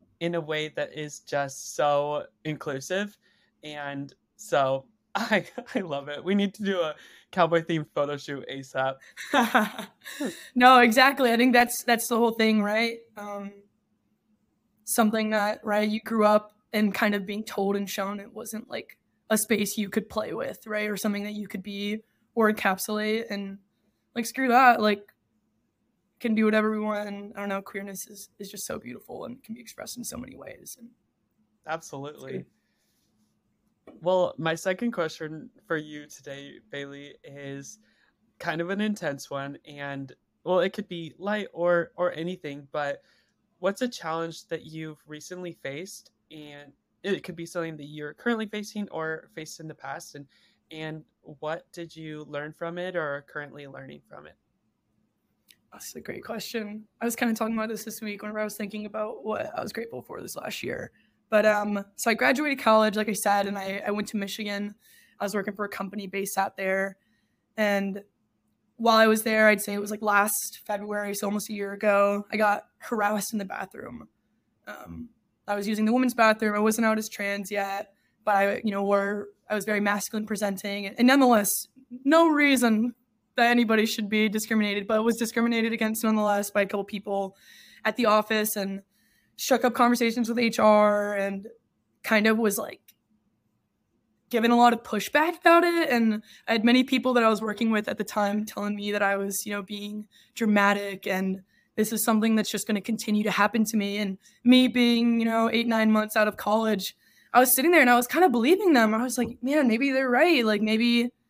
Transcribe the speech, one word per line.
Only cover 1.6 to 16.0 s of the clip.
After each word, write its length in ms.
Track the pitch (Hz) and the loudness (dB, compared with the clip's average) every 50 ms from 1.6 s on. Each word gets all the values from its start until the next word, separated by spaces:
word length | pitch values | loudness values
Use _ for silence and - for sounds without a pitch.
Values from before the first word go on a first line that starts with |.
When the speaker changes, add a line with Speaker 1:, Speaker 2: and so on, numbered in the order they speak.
| - - - | -14 -10 -4
Speaker 1:
so 500 | - 151 147 147 143 143 147 147 147 - - _ _ - | 0 0 2 2 2 0 -2 -4 -6 -6 -8 _ _ -10
inclusive. 720 | 156 156 143 - 156 139 135 135 - 185 190 208 202 202 _ _ _ _ _ _ _ _ _ - | -8 -8 -8 -8 -8 -8 -8 -6 -6 -4 -4 -4 -6 -10 _ _ _ _ _ _ _ _ _ -18
And 500 | 151 151 147 143 143 143 139 143 139 - _ _ _ _ _ | -14 -12 -10 -10 -10 -10 -10 -10 -12 -14 _ _ _ _ _
so 480 | - - - 147 139 131 135 135 131 _ _ _ | -8 -2 0 2 2 2 0 -2 -4 _ _ _
<laughs> 160 | _ _ - | _ _ -6
I, 300 | 196 220 233 220 190 170 - - - 240 - - | -6 -2 0 0 -2 -2 -4 -10 -16 -16 -8 -6
I 40 | 226 | -6
love 280 | 190 170 143 139 139 143 | -6 -4 -6 -8 -8 -8
it. 160 | 147 147 - | -12 -8 -4
We 120 | 170 202 | -2 0
need 180 | 202 202 202 190 | 0 0 0 -4
to 80 | - 214 | -6 -4
do 160 | 190 196 180 | -4 -2 -2
a 160 | 170 156 147 - - - - - _ _ | -2 -4 -4 -8 -16 -20 -20 -20 _ _
cowboy 320 | - 190 170 160 170 170 160 | 0 2 2 4 4 2 0
themed 240 | - 170 160 147 - _ | 0 -2 -4 -4 -4 _
photo 220 | - 143 143 147 | -2 -2 -2 -4
shoot 300 | 143 - - 143 135 - - | -6 -8 -8 -10 -10 -10 -10
asap. 460 | 135 135 135 - - 139 131 135 135 - - - - - - - - | -12 -12 -12 -8 -4 -2 -2 -2 -4 -6 -12 -20 -18 -16 -8 -2 0
Speaker 2:
<laughs> 540 | 277 240 220 - 247 214 208 - - 196 - _ _ _ - - - 294 220 - - - - - | 2 2 2 2 2 2 0 -2 -8 -12 -14 _ _ _ -18 -10 -8 -8 -8 -8 -10 -16 -6 2
No, 240 | 247 247 254 262 247 | 6 8 10 10 10
exactly. 520 | 240 240 220 262 262 269 277 269 269 240 | 8 8 8 6 6 6 6 4 2 2
I 60 | 226 233 | 4 4
think 160 | 247 254 240 | 4 6 6
that's, 300 | 240 240 240 - - - | 6 4 4 0 -4 0
that's 240 | - 240 220 - - | 0 0 0 0 0
the 100 | 240 226 | 2 2
whole 140 | 233 233 | 2 2
thing, 320 | 226 - 226 220 220 214 202 | 2 2 2 4 4 4 2
right? 360 | 208 214 220 233 226 233 233 - _ _ 220 | 2 2 0 0 0 -2 -6 -12 _ _ -16
Um, 340 | 208 208 202 202 202 202 202 202 202 208 _ _ _ _ _ _ _ _ _ _ _ _ _ _ _ _ _ _ _ _ _ _ _ | -14 -12 -12 -12 -12 -14 -16 -18 -20 _ _ _ _ _ _ _ _ _ _ _ _ _ _ _ _ _ _ _ _ _ _ _ _
something 460 | - - - 226 214 220 220 220 214 | -4 0 2 2 2 2 0 -2 -2
that, 300 | 220 214 202 208 214 - - | 0 0 0 -2 -4 -4 -4
right, 240 | 220 208 208 214 214 | -2 0 0 0 0
you 140 | 214 220 | -2 -4